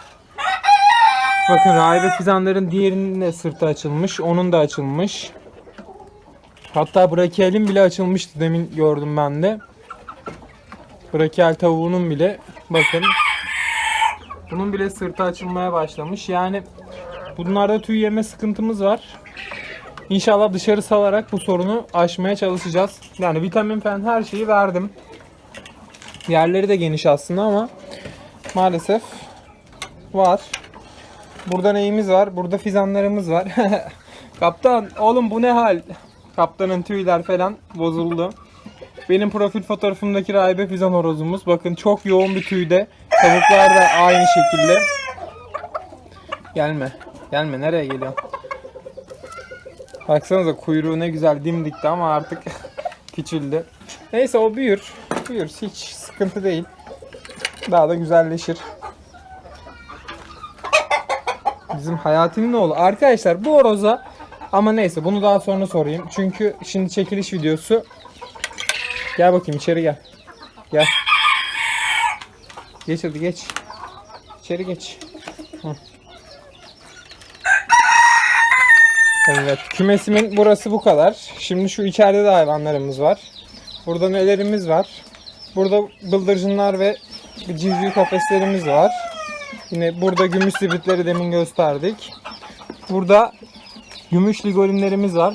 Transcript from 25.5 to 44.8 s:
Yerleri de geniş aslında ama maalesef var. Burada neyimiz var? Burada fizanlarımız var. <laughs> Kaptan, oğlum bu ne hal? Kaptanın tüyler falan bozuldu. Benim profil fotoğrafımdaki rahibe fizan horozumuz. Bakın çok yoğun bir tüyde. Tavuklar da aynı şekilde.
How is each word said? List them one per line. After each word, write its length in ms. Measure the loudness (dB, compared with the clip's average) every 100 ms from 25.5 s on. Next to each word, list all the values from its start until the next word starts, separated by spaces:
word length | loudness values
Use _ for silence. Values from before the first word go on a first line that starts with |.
| -20 -20 -20 -20 -20 -20 -12 0
Yerleri 400 | 2 2 2 0
de 80 | 0
geniş 300 | 0 0 2
aslında 360 | 2 0 -2
ama 260 | 0 0 -2 -10 -20 -18 -18 -18 -20 -20 -6
maalesef 480 | 0 2 0 -2 -2 -4 -16 -20 -20 -20 -20 -20 -18 -18 -18 -6
var. 280 | 0 2 2 -2 -16 -16 -20 -20 -20 -20 -20 -20 -16 -6
Burada 260 | 0 2
neyimiz 380 | 2 0 0 2
var? 260 | 2 2 -2
Burada 220 | -4 -4
fizanlarımız 720 | -2 0 0 0 0 -2 -2
var. 180 | -2 -2 0 0 0 -4
<laughs> 460 | -16 -20 -20 -20 -2
Kaptan, 500 | -2 2 2 2 -2 0
oğlum 320 | 2 2 0
bu 120 | 0
ne 80 | 2
hal? 300 | 4 2 0 -4 -18 -20 -20 -10 -2
Kaptanın 460 | -2 -2 -4 -2
tüyler 400 | -4 -4 0 0
falan 340 | 0 -2 -2 -6 -14
bozuldu. 560 | -6 -4 -2 -4 -4 -4 -8 -20 -20 -20 -20 -20 -14 -2
Benim 220 | 0 0
profil 320 | 0 -2 -2
fotoğrafımdaki 720 | -6 -4 -4 -2 -2 -2 0
rahibe 320 | 2 2 0 -4
fizan 260 | -2 0
horozumuz. 540 | 2 0 -2 -4 -4 0
Bakın 280 | 0 -2
çok 320 | -2 0 0 2
yoğun 280 | 2 2
bir 80 | -2
tüyde. 440 | -4 -4 2 0 0 -10 0 4
Tavuklar 540 | 4 6 6 8 8 6
da 40 |
aynı 440 | 6 6 4 6 6
şekilde. 440 | 4 4 2 4 4